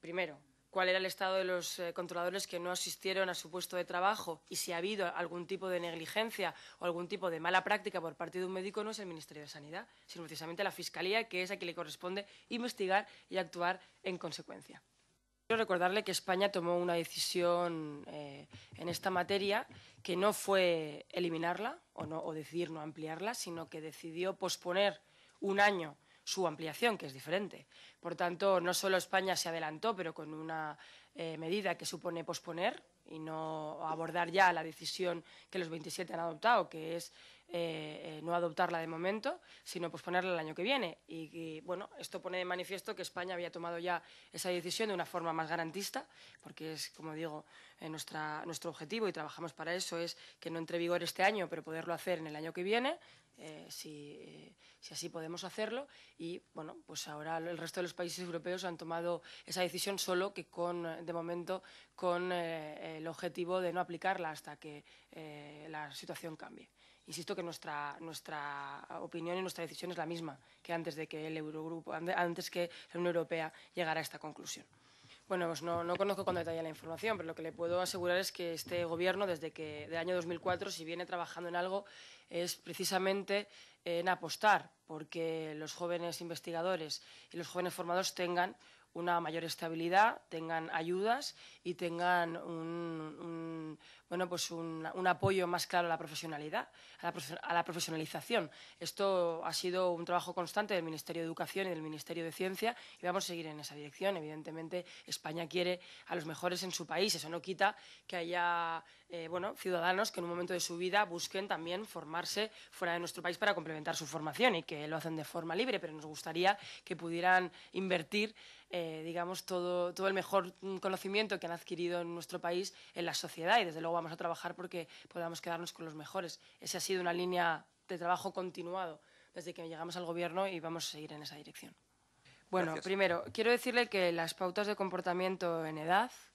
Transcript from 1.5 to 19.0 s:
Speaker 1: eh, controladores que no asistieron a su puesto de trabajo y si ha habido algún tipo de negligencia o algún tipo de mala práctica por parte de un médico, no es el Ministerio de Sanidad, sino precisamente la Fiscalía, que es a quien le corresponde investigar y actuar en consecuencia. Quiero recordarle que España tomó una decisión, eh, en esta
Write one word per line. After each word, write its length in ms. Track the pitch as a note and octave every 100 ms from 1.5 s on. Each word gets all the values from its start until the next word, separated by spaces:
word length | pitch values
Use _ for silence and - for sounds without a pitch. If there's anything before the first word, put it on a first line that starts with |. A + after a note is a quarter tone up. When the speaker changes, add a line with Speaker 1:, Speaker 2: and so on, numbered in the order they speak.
| F3+ E3+ -
Speaker 1:
eh, 140 | F3 E3+
controladores 500 | F3 F3 F3 F#3+ -
que 140 | F3
no 100 | F3
asistieron 580 | F3+ - D#3 F#3+ F#3+ F#3
a 60 |
su 160 | E3+ E3
puesto 260 | F3+ E3+ F3+
de 100 | F3
trabajo 580 | F3 F#3+ G#3+ F#3 D#3 -
y 60 | F#3+
si 160 | -
ha 60 | E3+
habido 300 | F3+ G#3+ F3+ E3
algún 320 | E3+ F3 F3
tipo 200 | F#3+ F#3+
de 120 | F3+
negligencia 760 | E3+ E3 D#3+ - A3+ G#3+ F3+ D#3 - -
o 80 | F3
algún 220 | E3+ F3
tipo 240 | G3+ F3+
de 80 | E3
mala 240 | E3+ F#3
práctica 360 | F#3 G#3 G3+ F3+
por 140 | D#3+
parte 240 | C#3+ E3 F3+
de 80 | F#3
un 60 |
médico, 320 | F#3 F#3+ G3+
no 80 | G#3+
es 80 | G#3+
el 80 | G3
Ministerio 340 | D#3+ D3 D#3+
de 80 | D3
Sanidad, 380 | D#3 D3 E3+ A#3 - -
sino 200 | F3+ E3
precisamente 380 | F3 D#3+ E3+
la 60 | G3
Fiscalía, 580 | F3+ E3+ - F3+ G#3+ A3+
que 140 | F#3
es 80 | F3+
a 80 | G3
quien 80 | F3
le 80 |
corresponde 540 | E3 D3+ D3 F3+ F#3+ G3+ - -
investigar 580 | A#3 A#3+ - F#3+ F#3+ G#3+ - -
y 60 | F#3+
actuar 440 | F3+ F3 F3 F#3 - _
en 160 | F#3+ F3+
consecuencia. 600 | E3+ D3 D#3 - - - _ _ _ _ _ _ _
Quiero 160 | A3+
recordarle 400 | A3 F3+ F3+ G3+
que 80 | G3+
España 400 | F3+ - F#3 G3+
tomó 260 | G3 E3+ F3
una 160 | F3
decisión, 1120 | E3+ D#3+ - - F3+ F3 F3 F3 E3 D#3 D3 -
eh, 420 | D3+ D3 C#3 - - - -
en 140 | F3
esta 200 | E3+